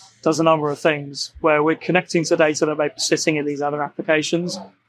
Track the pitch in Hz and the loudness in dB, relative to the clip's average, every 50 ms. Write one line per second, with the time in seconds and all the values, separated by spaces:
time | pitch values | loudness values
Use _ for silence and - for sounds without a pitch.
0 | - - _ _ - 160 156 143 165 165 160 156 151 147 143 - - 170 151 143 | -20 -20 _ _ -2 0 0 2 4 4 4 4 2 -2 -2 0 0 0 0 0
1 | 143 143 143 135 - - - - 175 160 151 147 147 160 160 - - - 170 180 | -4 -10 -10 -10 -12 -12 -6 -2 2 2 4 4 4 2 0 0 0 0 0 0
2 | 175 - - 175 160 160 170 160 160 156 151 - 165 151 151 151 151 147 - - | 0 0 -2 -2 0 2 2 2 4 2 2 0 0 0 0 0 -2 -4 -4 -6
3 | - - 170 147 - 170 156 151 147 147 147 139 147 147 147 147 147 143 - - | -4 -2 -2 0 0 0 -2 0 -2 -4 -4 -4 -4 -4 -4 -4 -6 -6 -8 -6
4 | 156 165 160 156 151 - 170 170 175 175 - - - - _ _ _ | -2 0 0 0 0 0 -2 -2 -2 -4 -8 -10 -12 -16 _ _ _